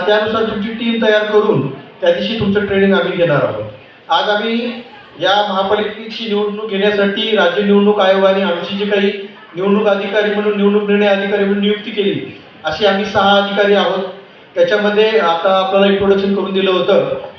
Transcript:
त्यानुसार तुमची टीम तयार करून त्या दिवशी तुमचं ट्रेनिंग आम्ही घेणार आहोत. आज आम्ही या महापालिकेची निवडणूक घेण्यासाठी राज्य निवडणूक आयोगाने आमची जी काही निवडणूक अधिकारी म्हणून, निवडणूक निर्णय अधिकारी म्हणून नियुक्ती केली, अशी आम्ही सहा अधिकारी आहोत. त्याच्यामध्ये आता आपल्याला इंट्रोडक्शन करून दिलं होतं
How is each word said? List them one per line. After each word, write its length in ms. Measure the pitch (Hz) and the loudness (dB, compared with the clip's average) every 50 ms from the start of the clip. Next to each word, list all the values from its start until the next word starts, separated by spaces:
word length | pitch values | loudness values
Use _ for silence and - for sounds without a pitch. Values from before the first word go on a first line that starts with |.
| - | 2
त्यानुसार 380 | 208 208 214 214 220 240 247 220 | 2 2 2 0 -2 -2 -2 -2
तुमची 300 | 208 208 202 202 233 220 | -2 -4 -6 -6 -6 -6
टीम 320 | - 233 233 226 226 220 | -4 -4 -4 -2 0 2
तयार 180 | 214 214 214 214 | 2 2 2 2
करून 480 | 208 208 208 220 - - 139 135 135 - | 2 0 2 2 2 0 0 -2 -4 -8
त्या 360 | - - - - - 185 175 | -12 -16 -20 -10 -2 0 0
दिवशी 280 | 175 202 202 220 226 214 | 0 0 -2 -4 -4 -2
तुमचं 260 | 202 202 202 208 196 | -2 0 0 0 -2
ट्रेनिंग 280 | - 196 196 196 196 190 | 0 0 2 2 2 2
आम्ही 240 | 175 175 - - | 2 0 -2 0
घेणार 260 | 170 170 151 147 131 104 | 0 0 2 2 0 0
आहोत. 200 | - - - 104 - - - - - - - - - | -2 -4 -6 -10 -12 -14 -18 -20 -20 -20 -18 -6 -2
आज 200 | 165 170 175 208 | -2 -2 0 0
आम्ही 540 | 208 208 226 226 226 233 247 233 - - - - - - - - - 151 | -2 -2 -2 -2 -2 -2 -4 -6 -8 -10 -14 -18 -20 -20 -20 -20 -8 -4
या 340 | 170 185 196 208 208 202 190 | -2 0 0 0 0 0 -2
महापालिकेची 760 | 190 202 202 214 214 214 - - - - - - - 226 202 | -2 0 0 0 -2 -2 -4 -8 -10 -12 -12 -10 -10 -6 -4
निवडणूक 400 | 202 208 208 208 202 208 208 202 | -2 -2 -2 -2 -4 -6 -6 -6
घेण्यासाठी 680 | 196 196 196 208 208 202 202 202 196 220 220 220 220 | -2 0 0 0 0 0 0 0 -2 -4 -2 0 0
राज्य 260 | 196 175 175 - 208 202 | 2 2 2 0 0 2
निवडणूक 360 | 202 202 202 202 208 208 202 | 2 4 4 4 4 2 4
आयोगाने 420 | 190 185 196 196 196 190 190 196 | 2 2 4 4 2 2 2 2
आमची 360 | 196 175 170 170 - 202 202 | 0 -2 -2 -4 -6 -6 -6
जी 80 | 196 208 | -4 -2
काही 260 | 202 208 196 202 202 - - - - - - - - - | -2 0 0 0 0 -2 -4 -10 -14 -16 -20 -20 -14 -8
निवडणूक 320 | 175 196 202 202 208 - | -4 0 0 2 2 2
अधिकारी 460 | 208 196 202 - - 220 208 202 202 202 | 2 0 0 -2 -2 0 0 0 0 0
म्हणून, 240 | 208 208 208 202 | 0 0 0 0
निवडणूक 320 | 196 202 202 208 208 202 202 | 2 2 2 2 2 2 2
निर्णय 180 | 202 202 208 | 2 2 4
अधिकारी 360 | 202 196 196 202 202 208 202 196 | 2 2 0 0 0 0 0 0
म्हणून 180 | 196 208 202 | 0 0 0
नियुक्ती 300 | 202 208 208 202 - 240 | 0 0 -2 -2 -6 -6
केली, 500 | - 208 196 190 156 139 131 - - - - - - - - | -4 -2 -2 0 -2 -2 -6 -10 -14 -18 -20 -20 -20 -8 -6
अशी 220 | 156 156 - 214 | -6 -2 0 2
आम्ही 200 | 196 190 196 202 | 2 2 0 -2
सहा 320 | 202 - 214 190 196 202 | -2 0 2 4 4 4
अधिकारी 360 | 196 202 202 202 208 202 202 202 | 4 2 0 0 2 2 4 4
आहोत. 300 | 196 175 175 190 190 190 - - - - - - - - - - | 2 2 0 -2 -4 -6 -8 -10 -14 -20 -20 -20 -20 -20 -6 0
त्याच्यामध्ये 640 | 180 175 196 208 208 202 208 202 208 220 220 220 214 | 0 2 2 2 0 0 0 2 2 2 2 2 2
आता 400 | - 170 170 - - 196 190 190 190 | 2 0 0 0 0 2 2 2 0
आपल्याला 220 | 190 196 196 196 | 0 2 2 4
इंट्रोडक्शन 480 | 196 196 196 196 196 196 196 196 202 196 | 4 2 2 2 2 2 2 0 0 0
करून 180 | 196 - 196 190 | -2 -2 -2 -2
दिलं 180 | 190 190 190 | 0 0 2
होतं 420 | 185 175 175 - - 131 120 - - - - - - | 0 0 2 2 2 2 0 0 -4 -6 -8 -12 -16